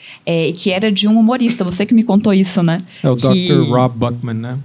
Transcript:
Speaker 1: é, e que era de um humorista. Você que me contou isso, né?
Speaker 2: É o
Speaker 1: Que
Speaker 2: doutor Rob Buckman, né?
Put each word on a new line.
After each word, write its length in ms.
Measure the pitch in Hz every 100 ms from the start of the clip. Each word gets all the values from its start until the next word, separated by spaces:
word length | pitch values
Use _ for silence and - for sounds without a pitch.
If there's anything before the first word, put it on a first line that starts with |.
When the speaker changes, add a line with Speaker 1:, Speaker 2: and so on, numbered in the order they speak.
| - - -
Speaker 1:
é, 220 | 170 160
e 40 |
que 200 | 170 196
era 200 | 180 220
de 160 | 196 208
um 100 | 226
humorista. 460 | 220 254 233 -
Você 220 | 180 175 208
que 80 |
me 100 | 226
contou 300 | 220 196 214
isso, 280 | 190 190 -
né? 200 | 170 170 180 -
Speaker 2:
É 80 | 147
o 60 | 123
Speaker 1:
Que 320 | 131 185 180
Speaker 2:
doutor 220 | 139 120
Rob 280 | 123 127 113
Buckman, 380 | 120 120 123 113
né? 240 | 120 131